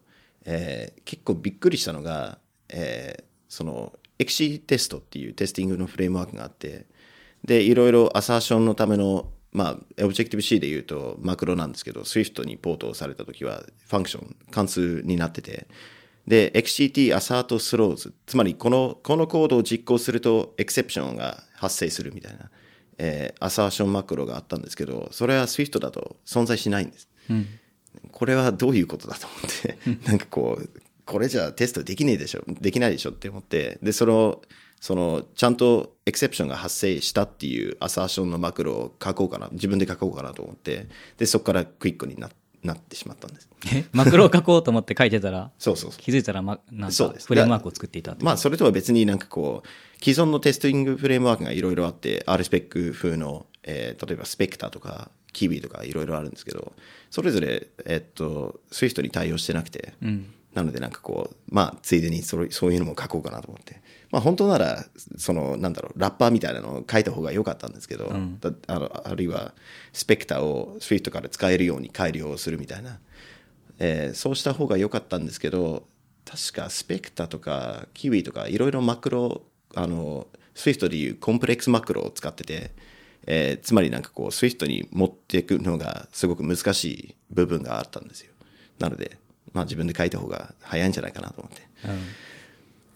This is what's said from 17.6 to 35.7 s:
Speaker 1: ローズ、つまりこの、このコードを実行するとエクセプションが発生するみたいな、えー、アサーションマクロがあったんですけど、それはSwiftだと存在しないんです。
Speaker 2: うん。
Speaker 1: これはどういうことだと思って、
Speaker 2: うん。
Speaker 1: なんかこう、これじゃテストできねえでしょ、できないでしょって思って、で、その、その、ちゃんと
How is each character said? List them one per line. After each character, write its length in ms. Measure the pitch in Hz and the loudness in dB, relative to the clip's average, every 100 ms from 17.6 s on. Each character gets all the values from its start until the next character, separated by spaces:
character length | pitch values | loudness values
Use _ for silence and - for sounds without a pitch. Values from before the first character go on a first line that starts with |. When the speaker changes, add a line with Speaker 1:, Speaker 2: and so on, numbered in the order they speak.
| - 113 | 0 2
Speaker 1:
ロ 140 | 104 | 2
ー 40 | 73 | 2
ズ、 180 | - - - | -8 -16 -2
つ 100 | 127 | 2
ま 80 | |
り 120 | 98 - | 2 2
こ 140 | 120 | 2
の、 300 | 127 131 - | 4 2 -2
こ 120 | - 156 | 0 2
の 120 | 160 | 2
コ 180 | 165 156 | 4 6
ー 20 | |
ド 100 | 123 | 4
を 60 | |
実 220 | 110 113 - | 4 -2 2
行 120 | 120 | 2
す 140 | 120 | 2
る 100 | 113 | 0
と 320 | 117 113 - - | 4 2 2 -4
エ 80 | 104 | -2
ク 80 | |
セ 100 | - | 0
プ 80 | 123 | 0
シ 80 | - | -4
ョ 140 | 67 | -6
ン 20 | 57 | -6
が 280 | 62 - - | -8 -10 -18
発 240 | - 95 - | -6 -4 -2
生 120 | 85 | -2
す 140 | - | -4
る 100 | 69 | -8
み 80 | - | -12
た 80 | 101 | -14
い 40 | |
な、 180 | - - - - _ _ - | -18 -20 -20 -20 _ _ -6
え 360 | 82 73 69 - | -4 -4 -6 -6
ー、 60 | 92 | -2
ア 40 | |
サ 180 | 110 101 | 0 0
ー 20 | |
シ 140 | - | 2
ョ 20 | 101 | 2
ン 80 | |
マ 100 | 98 | 2
ク 120 | 95 - | -2 -4
ロ 100 | 64 | -4
が 100 | 62 | -8
あ 40 | |
っ 20 | - | -8
た 120 | - | -10
ん 40 | |
で 80 | - | -10
す 60 | - | -10
け 100 | 73 | -8
ど、 220 | 60 - | -8 -10
そ 140 | - 123 | -2 2
れ 80 | 135 | 2
は 120 | 123 | 2
Swift 320 | - 143 - | -2 -2 -2
だ 120 | 64 | -4
と 260 | - - - - | -6 -12 -14 -4
存 200 | 120 120 | 0 2
在 120 | 110 | 2
し 120 | 107 | 0
な 120 | 101 | 0
い 40 | 90 | -2
ん 40 | |
で 100 | - | -8
す。 80 | - _ - | -20 _ -2
Speaker 2:
う 40 | |
ん。 140 | 110 101 107 _ _ _ - - | -2 -2 -8 _ _ _ -20 -20
Speaker 1:
こ 140 | - 123 | -4 2
れ 100 | 131 | 4
は 160 | 127 | 4
ど 180 | 95 127 | 4 4
う 60 | 117 | 4
い 60 | |
う 60 | 82 | 2
こ 100 | 80 | -2
と 100 | - | -10
だ 80 | - | -12
と 120 | - | -12
思 80 | - | -10
っ 240 | - - | -8 -6
て、 160 | - - - | -6 -4 -4
Speaker 2:
う 20 | |
ん。 80 | 113 - | -2 2
Speaker 1:
な 80 | 107 | 0
ん 20 | |
か 80 | - | 0
こ 340 | - 60 - | -2 -2 -2
う、 80 | - - _ _ - | -8 -16 _ _ -6
こ 140 | 101 | -2
れ 100 | 127 | 0
じ 100 | 120 | 0
ゃ 140 | 78 | -2
テ 140 | - 123 | 0 0
ス 60 | |
ト 100 | - | 0
で 120 | 71 92 | -6 0
き 80 | |
ね 100 | 147 | 2
え 40 | 101 | 2
で 100 | 69 | -2
し 80 | - | -8
ょ、 80 | - | -8
で 240 | 85 95 | -2 0
き 80 | 123 | 2
な 80 | 120 | 2
い 20 | |
で 60 | 87 | 0
し 100 | - | -4
ょ 40 | |
っ 20 | |
て 160 | - 98 | -8 -12
思 100 | 101 | -12
っ 40 | |
て、 340 | - 80 62 - | -4 -2 -2 -2
で、 120 | 104 | -2
そ 120 | 104 113 | 4 6
の、 360 | 110 110 - - - - _ | 6 6 2 -10 -20 -20 _
そ 140 | - 92 | -4 0
の、 280 | 85 80 - - | 0 -2 -4 2
ち 80 | |
ゃ 60 | 120 | 2
ん 40 | 120 | 6
と 400 | 123 | 6